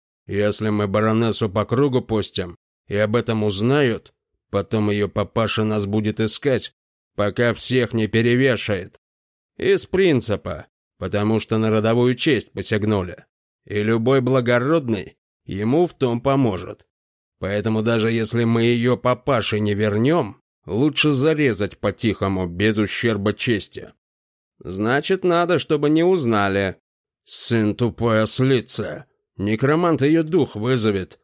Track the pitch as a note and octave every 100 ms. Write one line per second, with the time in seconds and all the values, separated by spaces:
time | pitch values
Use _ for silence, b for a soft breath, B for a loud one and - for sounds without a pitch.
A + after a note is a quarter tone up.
0 | _ _ - G2 G#2 G2+ A2 G#2 G#2 G#2+
1 | A2 A2 A2+ G2+ A2 G2+ G#2 A#2 C#3+ B2
2 | - A2 G2 - F2 E2+ _ _ - G2+
3 | G#2+ A#2 A#2 A2 G#2+ F#2+ A#2 C#3+ C3 G#2+
4 | - _ _ _ _ G2 F#2+ A2 G#2 G#2
5 | G2+ - G2 A#2+ A2 - A2 G#2+ G2+ A2
6 | G#2+ G#2+ A2 - C#3+ A#2+ - _ _ _
7 | _ - G#2 G#2+ A#2+ G#2+ - B2+ A#2 A2+
8 | G#2+ A2+ A#2 B2 C3+ A2 - G2 G2 _
9 | _ _ _ _ _ - - G3 - F#3
10 | F#3+ C3+ G#2+ G2 F#2 D2+ - _ _ -
11 | F#2+ G#2 G#2 G#2+ - A2+ A2 A2 A2 A#2
12 | B2 B2 E3 A#2+ - G2+ F#2+ G#2+ G#2 G#2
13 | F#2 D#2 - _ _ _ - G2+ G#2+ A2+
14 | A2+ C3+ B2+ C3 A#2+ A#2+ C3 E3 B2+ G#2
15 | - - _ _ - F#2+ G#2+ D3+ F3 -
16 | B2 A#2+ C3+ C#3 B2 F2+ A2 G#2+ _ _
17 | _ _ _ - F#2 G#2 A2 A2 A2 A#2
18 | A2+ A2+ A2 A#2 A#2 A#2 A#2 A#2+ A#2+ B2
19 | B2 A#2+ - B2 G2+ G#2+ G#2 G2+ G#2+ G#2
20 | B2+ E3+ G#2+ - _ _ - G2+ D3 C#3
21 | D3+ C3+ D3 D3+ C#3+ G2 G2+ - G2+ F#2+
22 | A2+ F#2+ G2 F#2+ F2+ F2 G#2+ G#2+ G#2 -
23 | A#2 G#2+ G2+ G#2 - G#2 - - - _
24 | _ _ _ _ _ _ - F#2+ A2 C#3
25 | D3+ F#3+ F3+ E3+ F3 E3 - D3+ D3 D#3
26 | F3 F#3 B2 A2 G2+ G2 F#2+ F2+ _ _
27 | _ _ - - - A2+ G#2+ G2+ A#2 -
28 | A#2 A2 A2 - C3 C3 - - F#2+ -
29 | - _ _ - G2+ A2 C3 D#3+ F3 D3+
30 | C#3 E3 D#3 F3 C3 G#2 A2+ C3 G#2+ G2
31 | F2+ -